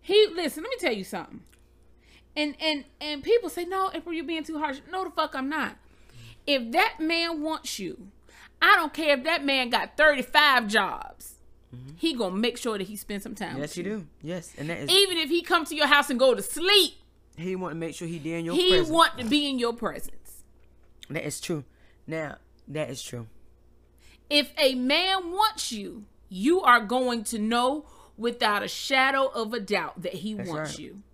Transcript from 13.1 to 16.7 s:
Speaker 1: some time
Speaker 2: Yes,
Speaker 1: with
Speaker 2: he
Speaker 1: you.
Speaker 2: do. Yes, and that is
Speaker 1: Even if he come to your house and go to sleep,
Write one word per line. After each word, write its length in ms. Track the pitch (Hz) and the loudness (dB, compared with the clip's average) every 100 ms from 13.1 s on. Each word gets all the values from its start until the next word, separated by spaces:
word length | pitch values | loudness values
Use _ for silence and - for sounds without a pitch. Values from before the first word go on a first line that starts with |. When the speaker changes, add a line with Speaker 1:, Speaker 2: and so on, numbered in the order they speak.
| 202 | -10
Speaker 1:
some 100 | - | -8
time 240 | 208 175 151 | -10 -8 -6
Speaker 2:
Yes, 180 | 147 175 | -8 -6
Speaker 1:
with 80 | |
Speaker 2:
he 60 | 175 | -6
Speaker 1:
you. 80 | 214 | -6
Speaker 2:
do. 80 | 160 - | -10 -14
Yes, 300 | 147 175 - - | -10 -8 -10 -10
and 140 | 147 | -8
that 80 | 170 | -6
is 120 | - | 2
Speaker 1:
Even 280 | 370 392 349 | 4 4 2
if 100 | 311 | 0
he 140 | 339 | -2
come 220 | - 339 302 | 2 0 0
to 80 | |
your 120 | 311 294 | 0 4
house 220 | 285 285 | 4 4
and 100 | 247 | 4
go 160 | 262 | 4
to 80 | 233 | 4
sleep, 520 | 196 - 349 | -2 -2 4